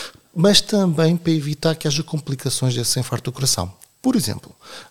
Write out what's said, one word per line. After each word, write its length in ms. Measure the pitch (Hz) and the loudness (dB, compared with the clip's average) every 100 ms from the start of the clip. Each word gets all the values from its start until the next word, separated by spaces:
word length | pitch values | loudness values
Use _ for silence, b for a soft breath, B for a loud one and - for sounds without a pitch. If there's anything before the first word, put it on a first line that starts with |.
| B B _ | B B _
mas 260 | 170 202 196 | 2 6 6
também 560 | - 208 185 156 160 170 | 4 2 2 4 2 2
para 160 | 170 | 0
evitar 420 | 160 143 151 165 | 0 -2 -2 -2
que 140 | 156 156 | 0 -2
haja 140 | 143 | -4
complicações 720 | 160 156 - 135 131 - 131 | -4 -6 -6 -6 -4 -2 -2
desse 260 | 123 117 - | 0 -2 -2
infarto 300 | - 123 - | -2 -4 -6
do 40 | |
coração. 380 | - 135 - 90 - - _ | -4 -2 -2 -4 -10 -20 _
Por 140 | 262 247 | 0 0
exemplo, 360 | - - - - B B B | 0 -6 -12 -20 B B B